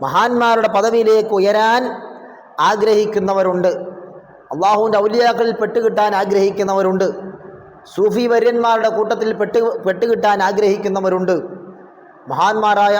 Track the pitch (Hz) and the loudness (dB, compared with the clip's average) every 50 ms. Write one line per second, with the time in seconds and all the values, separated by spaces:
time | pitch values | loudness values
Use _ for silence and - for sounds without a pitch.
0 | 135 139 170 185 220 240 247 240 240 233 226 226 220 208 196 196 208 226 226 233 | -8 -2 0 0 0 2 0 0 2 2 2 2 2 0 0 0 0 2 2 2
1 | 220 220 220 220 208 214 208 196 190 202 208 214 220 220 233 247 - 247 - - | 4 4 4 4 2 0 0 0 2 2 2 2 2 2 2 0 0 -4 -8 -10
2 | - - - - - - - - - - - - 156 185 220 202 208 220 214 208 | -14 -16 -18 -20 -20 -20 -20 -20 -20 -14 -4 0 0 0 2 2 2 2 2 2
3 | 214 214 - 202 185 202 196 196 190 185 180 180 180 180 - - - - - - | 2 0 -2 -2 -2 0 0 0 0 0 0 0 0 0 -2 -2 -8 -12 -14 -16
4 | - - - - - - - - - - 131 156 185 202 214 208 220 226 214 202 | -18 -20 -20 -20 -20 -20 -20 -20 -16 -12 -6 -2 0 2 2 2 2 2 2 2
5 | 202 214 220 240 240 240 226 - 233 233 220 - 220 208 220 240 226 220 - 214 | 0 2 2 2 2 2 2 2 0 -2 0 -2 -4 -2 -2 0 0 0 2 2
6 | 208 208 202 190 202 196 202 196 196 196 180 202 196 196 196 196 190 190 190 185 | 0 0 0 0 0 0 2 2 2 2 0 -2 -2 0 0 0 0 0 0 0
7 | 294 240 202 - - - - - - - - - - - - - - - - 175 | 0 -2 -4 -6 -12 -14 -16 -16 -18 -20 -20 -20 -20 -20 -20 -20 -20 -10 -2 0
8 | 202 214 185 240 240 233 233 233 226 240 233 233 233 233 226 226 220 220 - 208 | 0 2 2 0 0 2 2 2 2 2 0 2 2 2 2 2 0 0 0 -2
9 | 214 214 233 - 226 220 214 208 208 - - 233 226 233 - - - 190 185 185 | -2 -2 -2 -2 -2 -4 -2 -2 -4 -2 0 0 0 0 -2 -2 -4 -4 -2 -2
10 | 233 233 226 190 208 208 202 202 185 202 202 202 214 196 202 202 202 202 190 196 | -2 -2 0 0 2 0 2 2 0 0 0 0 2 2 0 0 -2 -4 -4 -2
11 | 190 185 185 185 185 180 180 156 - - - - - - - - - - - - | 0 0 0 0 0 0 -2 -2 -4 -8 -12 -16 -16 -18 -20 -20 -20 -20 -20 -20
12 | - - - - - - 131 147 175 202 214 214 214 208 208 202 202 202 208 | -20 -20 -20 -20 -12 -8 -2 0 0 0 0 0 0 2 2 4 4 2 2